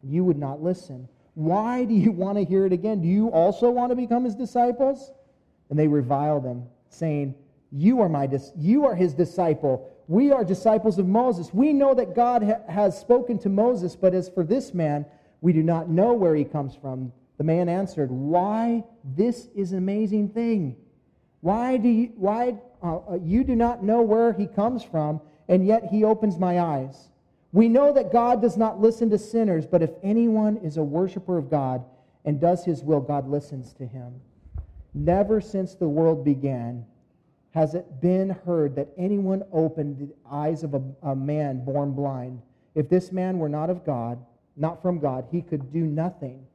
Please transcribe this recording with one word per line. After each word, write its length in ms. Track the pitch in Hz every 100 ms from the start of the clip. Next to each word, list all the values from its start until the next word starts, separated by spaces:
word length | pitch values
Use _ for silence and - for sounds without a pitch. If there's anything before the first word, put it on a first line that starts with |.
You 220 | 135 156 185
would 120 | 147
not 240 | 143 143
listen. 460 | 165 185 - 131 127 _ _ -
Why 500 | 156 190 220 247 240
do 80 |
you 180 | 220 196
want 260 | 175 190 208
to 40 |
hear 220 | 170 190 196
it 80 |
again? 280 | 180 202 214
Do 60 | 165
you 220 | 196 220
also 400 | 165 175 196 240
want 220 | 247 247
to 40 | 247
become 300 | 240 233 254
his 100 | 208
disciples?" 760 | 254 247 247 247 269 277 - - _ _ _ _ _
And 100 | 147
they 80 | 151
reviled 560 | 147 127 139 147 147
him, 220 | 131 123 123 _ _
saying, 460 | - 165 147 139 135 _ _ _
You 300 | 139 180 254
are 80 | 190
my 180 | 151 139
dis-, 240 | 135 - -
you 280 | 156 262 277
are 100 | 185
his 180 | 180
disciple, 760 | 143 170 - 175 151 143 127 - - -
"We 220 | 180 285
are 100 | 262
disciples 560 | 185 190 220 214 220 180
of 80 | 185
Moses. 460 | 208 254 180 165
We 180 | 190 294
know 220 | 285 277
that 200 | 254 202
God 300 | 202 240 240
ha-, 260 | 208 208 -
has 300 | 180 202 -
spoken 400 | - 247 247 226
to 100 | 208
Moses, 460 | 196 233 240 175 -
but 180 | 185
as 140 | 185 180
for 160 | -
this 300 | 160 254 269
man, 320 | 175 156 147 147 _ _ _
we 140 | 165
do 100 | 160
not 240 | 160 165 165
know 240 | 165 220
where 240 | 240 180 156
he 80 |
comes 320 | - 151 135 -
from." 380 | 139 131 127 - _ _
The 80 | 156
man 240 | 165 175
answered, 420 | 175 196 160 135
"Why, 720 | 127 143 175 190 220 233 233 214 _ 135
this 420 | 135 233 240 - 208
is 160 | 190
an 60 | 190
amazing 500 | 185 202 220 214 208
thing. 460 | 214 233 220 147 120 _ _ _ _ _ _
Why 380 | 165 214 247 254
do 100 | 233
you, 240 | 226 240 214
why, 400 | 190 214 247 208 - _
uh, 140 | 175 165 -
uh, 80 | 180
you 220 | 160 214 262
do 100 | 233
not 280 | 233 240
know 180 | 196 233
where 320 | 226 220 233
he 140 | 196 208
comes 360 | - 214 254
from, 380 | - 160 151 151 - _ -
and 180 | 185 190
yet 200 | 220 208
he 180 | 214
opens 340 | 214 220 214 170
my 220 | 180 175
eyes. 480 | 170 143 131 - _ _ _ _ _
We 160 | 180 233
know 240 | 233 285
that 180 | 269 208
God 300 | 233 240 247
does 160 | 226 185
not 240 | 220 208
listen 280 | 220 220 233
to 60 | 202
sinners, 480 | - 226 220 165 143
but 160 | 175
if 100 | 160 -
anyone 540 | 196 220 233 214 214 208
is 180 | 170 151
a 80 |
worshiper 540 | 147 151 185 190 185 175
of 120 | 135
God 360 | 147 131 127 127 _ _ _ -
and 160 | 147
does 240 | 170 180 180
his 180 | 151
will, 160 | 139 151
God 300 | 135 143 131
listens 420 | 143 143 139 120 _
to 100 | 127
him." 340 | 123 123 127 - _ - - - - -
Never 460 | 143 151 185 202 214
since 360 | 202 196 185 -
the 120 | 170
world 380 | 147 165 156 139
began 600 | 139 139 127 117 123 117 _ _ _ _ _ _
has 220 | 160 156 170
it 240 | - 131
been 300 | 175 185 190
heard 460 | 185 175 170 147 135
that 120 | 139 -
anyone 460 | 185 202 190 190 -
opened 460 | 165 160 160 147 135
the 160 | 143 - -
eyes 340 | 143 151 160
of 100 | 160
a, 80 | 139 135 135
a 100 | 151
man 520 | 135 139 151 143 131 127
born 260 | 139 143
blind. 500 | 135 139 131 127 127 - _ _ 156
If 120 | 147
this 240 | 185 185
man 280 | 185 185 185
were 100 | 156
not 200 | 151 160
of 160 | 180 175
God, 380 | 127 117 123 - _ _ -
not 260 | 160 170
from 180 | 185 175
God, 260 | 143 127 127
he 120 | 170
could 320 | 170 151 131
do 80 | 156
nothing. 640 | 160 147 170 180 135 131 131